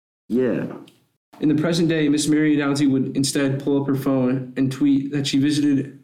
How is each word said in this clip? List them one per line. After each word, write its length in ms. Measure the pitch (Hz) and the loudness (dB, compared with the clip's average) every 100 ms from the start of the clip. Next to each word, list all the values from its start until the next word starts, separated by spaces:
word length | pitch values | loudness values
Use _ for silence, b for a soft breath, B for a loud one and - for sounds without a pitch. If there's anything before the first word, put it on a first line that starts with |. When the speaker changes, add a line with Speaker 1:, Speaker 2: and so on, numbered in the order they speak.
| _ _ _ | _ _ _
Speaker 1:
Yeah. 380 | 117 127 90 - - - _ _ _ _ - | -2 0 -2 -4 -10 -18 _ _ _ _ -4
Speaker 2:
In 80 | 147 | 0
the 120 | 147 | 0
present 280 | 170 170 165 | 0 0 0
day, 180 | 160 147 | 2 2
Miss 200 | 147 151 | 0 2
Marion 320 | 151 156 147 | 2 2 2
Dowsey 280 | 143 139 143 | 0 2 2
would 300 | 135 127 139 | 2 0 -2
instead 440 | 135 147 135 127 | -2 0 -2 -2
pull 200 | - 143 | 0 0
up 60 | 139 | 0
her 80 | 135 | -2
phone 580 | 143 135 127 135 131 - | 0 0 0 -2 -6 -2
and 160 | 131 | -2
tweet 400 | - 147 135 - | 0 2 2 0
that 160 | 143 139 | -4 -2
she 120 | 139 | 0
visited 600 | 143 147 147 135 131 - | 2 2 2 0 -2 -10